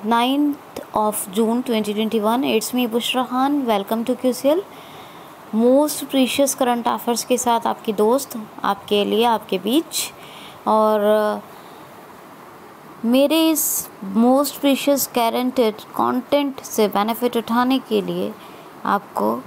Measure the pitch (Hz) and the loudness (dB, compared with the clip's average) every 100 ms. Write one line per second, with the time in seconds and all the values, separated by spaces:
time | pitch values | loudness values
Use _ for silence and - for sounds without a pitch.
0 | 208 233 247 277 294 285 - - - 214 | 2 2 2 2 0 -2 -10 -12 -4 0
1 | 214 208 - 190 220 240 254 220 208 208 | 0 -2 -6 -2 0 0 -2 -2 -2 -2
2 | 220 220 208 240 277 220 - 247 247 233 | -2 0 0 0 2 0 0 -2 0 -2
3 | 226 254 240 254 269 294 247 208 196 226 | -2 -2 -2 0 0 0 0 0 0 -4
4 | 233 247 254 233 269 330 - - - - | -2 0 0 0 2 0 -2 -14 -20 -20
5 | - - - - - 214 240 262 302 - | -20 -20 -20 -20 -6 2 4 6 4 -2
6 | 277 269 247 - 277 - 247 240 233 226 | -2 2 2 2 0 2 0 0 -2 -2
7 | - 233 - 240 240 226 226 214 - 202 | -2 -4 0 0 2 0 0 -4 -4 2
8 | 214 262 - 233 214 - - 202 - 208 | 2 2 -2 -12 -12 -6 -4 -4 0 0
9 | 202 208 240 220 214 190 190 269 330 - | 2 2 2 0 -2 -4 0 0 0 -6
10 | - - - - - - - 214 214 214 | -8 -10 -20 -18 -20 -8 0 2 4 2
11 | 208 214 208 208 - - - - - - | 4 2 2 -4 -10 -20 -20 -20 -20 -20
12 | - - - - - - - - - - | -20 -20 -20 -20 -20 -20 -20 -20 -20 -8
13 | 226 254 277 320 320 311 - - - - | 0 4 4 4 2 2 -2 -4 -8 -12
14 | 190 196 233 262 285 - 285 269 - 277 | -4 2 4 4 2 0 0 2 2 0
15 | - 247 226 233 254 262 220 214 - - | 0 0 0 0 -2 0 0 0 -10 -2
16 | 233 247 240 285 285 269 - - 214 202 | 0 -2 0 0 0 -6 -8 0 0 2
17 | 214 233 247 233 220 233 247 262 - 214 | -2 0 -2 -2 -2 0 2 0 0 -2
18 | 180 175 202 220 - - - - - 202 | -2 -4 -6 -8 -18 -20 -20 -10 -2 -2
19 | - - 208 233 | -2 -4 -2 -2